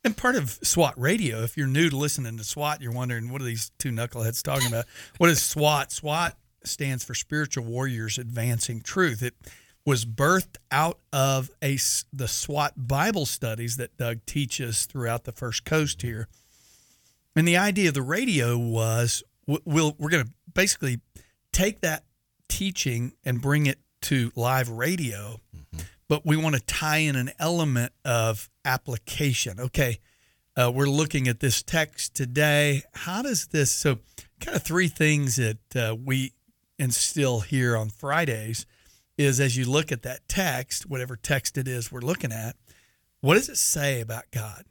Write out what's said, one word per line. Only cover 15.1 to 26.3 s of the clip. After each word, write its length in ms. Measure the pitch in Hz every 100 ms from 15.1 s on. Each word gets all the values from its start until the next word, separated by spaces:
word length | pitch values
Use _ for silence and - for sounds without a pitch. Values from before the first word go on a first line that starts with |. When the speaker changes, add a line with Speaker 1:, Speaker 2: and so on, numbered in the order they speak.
| 117 -
Speaker 1:
the 80 |
First 320 | - 123 - -
Coast 360 | 160 147 -
here. 260 | 120 113 113 _ _ _ _ _ _ _ _ _ _ 156
And 120 | 170
the 100 | 175
idea 320 | 208 190 180
of 40 | 139
the 60 |
radio 560 | 127 175 254 160 120 120
was, 680 | 117 113 113 113 117 - - _ -
w-, 140 | 151 -
we'll, 300 | 151 151 151
we're 120 | 151
gonna 200 | 165 117 - -
basically 460 | - 190 - 135 120 _ - _ _ _
take 300 | - 196 214
that 220 | 170 156 _ _ _ _ _
teaching 680 | - 95 92 135 117 123 _ 135
and 160 | 120
bring 240 | 139 147 147
it 140 | - _ _
to 280 | - 139 117 -
live 340 | 120 131 120
radio, 680 | 113 139 180 131 101 104 110 _ 82
Speaker 2:
Mm-hmm. 280 | 71 80 82 _ _
Speaker 1:
but 180 | 151
we 120 | 160